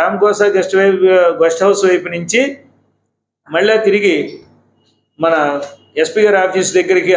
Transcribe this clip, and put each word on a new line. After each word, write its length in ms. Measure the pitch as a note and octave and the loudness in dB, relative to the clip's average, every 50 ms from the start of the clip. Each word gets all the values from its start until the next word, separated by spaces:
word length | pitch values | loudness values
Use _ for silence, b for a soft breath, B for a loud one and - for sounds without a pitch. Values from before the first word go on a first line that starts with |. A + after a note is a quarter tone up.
రామకోస 420 | E3 F#3 G3+ G3 G3+ G#3 G3 G3 G#3 G3+ F#3 F#3+ | -2 -2 0 0 0 0 0 2 0 0 0 0
గెస్ట్ 180 | E3+ - F#3+ F#3+ | -2 0 0 0
హౌస్, 200 | G3 G3 F#3+ F3+ F#3 F#3 F#3 F3+ F3 E3+ D#3+ D3 D#3+ | 2 2 2 2 2 2 4 4 2 2 2 2 0
గెస్ట్ 200 | E3 E3 - F#3+ | 0 0 0 0
హౌస్ 200 | G3+ G3 G3 G3 F#3 | 0 2 2 2 2
వైపు 200 | F3+ F3 F3+ F3 F3 | 0 0 -2 -4 -8
నుంచి 260 | E3+ E3+ F3 G#3+ A#3 C4+ C#4+ C#4 - - _ _ _ _ _ _ _ _ _ _ _ _ _ _ _ _ - | -10 -8 -4 -2 -2 -2 -2 -4 -8 -16 _ _ _ _ _ _ _ _ _ _ _ _ _ _ _ _ -6
మళ్ళీ 280 | D3+ E3+ G3 G#3+ A3 G#3+ G#3+ G3+ | -4 -2 0 2 0 0 2 0
తిరిగి 280 | G3 G#3 G3+ F#3+ E3 D3 C#3 - - - - - _ _ _ _ _ _ _ _ _ _ _ _ _ - | 0 0 0 0 0 -2 -4 -6 -12 -18 -20 -20 _ _ _ _ _ _ _ _ _ _ _ _ _ -6
మన 160 | D#3+ E3 E3 D#3 D3 D3 C#3+ C#3+ C#3+ - - - _ _ - D3 D#3+ | -4 -2 0 0 -2 -2 -4 -6 -8 -12 -16 -20 _ _ -6 -4 -4
ఎస్పీ 200 | D#3 - G#3+ G#3 | -4 0 0 2
గారి 140 | G#3 G3+ F#3+ F#3 | 2 2 2 0
ఆఫీస్ 300 | F#3 F#3+ F#3+ F3+ - - F#3 | 0 -2 -2 -2 -2 0 -2
దగ్గరికి 340 | F3 F3+ F#3 F3+ E3 F#3 F#3 | 0 0 0 0 0 0 0